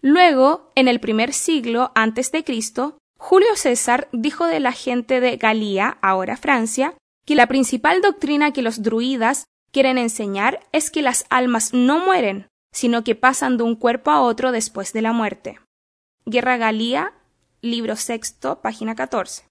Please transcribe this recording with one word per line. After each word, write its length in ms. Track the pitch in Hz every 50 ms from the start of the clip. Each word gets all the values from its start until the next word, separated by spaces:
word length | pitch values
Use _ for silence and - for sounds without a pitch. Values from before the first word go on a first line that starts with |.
Luego, 720 | - 269 294 349 359 - 285 262 262 277 320 - - _ _
en 140 | 269 262 254
el 100 | 240 240
primer 320 | - 233 220 220 226 247
siglo 600 | 277 - - - 330 294 226 233 226 233 247 - _
antes 380 | 220 220 220 220 233 262 - -
de 100 | 320 311
Cristo, 540 | - 254 220 220 - _ - 254 294 - _ _ _ _
Julio 380 | _ - - 370 381 392 466 427
César 540 | - - 294 247 240 - - 240 254 - -
dijo 340 | - 240 220 - - - 339
de 140 | 339 330 311
la 140 | 277 247 247
gente 480 | - - 254 247 247 233 - 254 254
de 160 | 247 254 -
Galía, 600 | - - 220 220 220 214 208 196 190 202 240 - _
ahora 340 | - 190 190 190 185 190 220
Francia, 640 | - - - 277 247 226 220 - - 262 311 359 _ _ _ _ _ _
que 100 | - 294
la 120 | 294 240
principal 540 | 233 254 269 262 - - 233 - 302 339 370
doctrina 500 | 370 403 - - - 285 294 294 294 294
que 100 | 285 269
los 200 | 247 226 226 233
druidas 640 | 208 220 220 226 240 254 269 247 226 226 277 - - _ _ _ _ _
quieren 260 | - 269 269 262 254
enseñar 680 | 254 240 233 220 - 220 202 196 196 202 240 - - - _ -
es 180 | 311 302 -
que 100 | - 320
las 240 | 294 254 247 - - _
almas 440 | - 254 254 247 240 226 220 - -
no 260 | 247 247 254 294 330
mueren, 500 | 359 381 370 359 247 202 196 202 190 _ _ _ _ _ _
sino 320 | - - 240 233 233 226
que 100 | 247 226
pasan 400 | 226 - 254 269 - 285 262 254
de 80 | 226 233
un 140 | 233 233
cuerpo 340 | 220 - 240 233 240 - 294
a 80 | 302 294
otro 320 | 262 240 226 226 247 262
después 400 | 247 226 226 - _ 202 196 -
de 100 | - 220
la 120 | 220 226 233
muerte. 480 | 233 220 202 190 - _ - - - _ _ _ _ _ _ _ _ _ _ _ _ _
Guerra 320 | 233 220 247 240 247 254
Galía, 560 | 240 226 220 220 214 226 233 247 285 339 403 - _ _ _ _ _ _ _ _ _
libro 340 | - 233 233 233 226 220 214
sexto, 640 | 214 - - 233 226 226 - - _ - 262 262 -
página 360 | - - 220 - 220 220 226
catorce. 520 | 220 262 262 - 220 180 - - - _ _